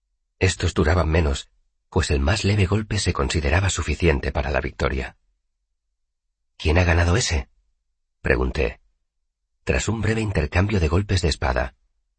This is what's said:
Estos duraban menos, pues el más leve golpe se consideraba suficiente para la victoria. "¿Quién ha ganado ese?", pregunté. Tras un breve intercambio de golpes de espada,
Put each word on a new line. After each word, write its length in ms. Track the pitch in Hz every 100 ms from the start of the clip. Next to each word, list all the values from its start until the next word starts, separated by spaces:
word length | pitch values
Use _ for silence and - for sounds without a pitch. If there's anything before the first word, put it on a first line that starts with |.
| _ _ _ -
Estos 340 | 92 - 87
duraban 360 | - 80 87 80
menos, 420 | 82 76 69 - _ _ _ _
pues 220 | - 76
el 80 | 71
más 240 | 69 -
leve 220 | 98 104 92
golpe 340 | 104 110 104
se 120 | -
consideraba 560 | - 67 82 71 82 98
suficiente 600 | - 82 80 87 69 67
para 200 | - 69
la 100 | 67
victoria. 560 | 67 - 69 67 65 - _ _ _ _ _ _ _ _ _ _ _ _ _ -
"¿Quién 220 | 85 82
ha 60 |
ganado 320 | 87 82 85 98
ese?", 320 | - 78 - _ _ _ _ _ _ _
pregunté. 580 | 73 62 64 - 60 - _ _ _ _ _ _ _ _
Tras 240 | - - -
un 120 | 110
breve 200 | 101 113
intercambio 580 | 107 85 76 - 101 104
de 100 | 80
golpes 320 | 85 104 92
de 80 | 82
espada, 460 | 69 67 62 62 - _ _ _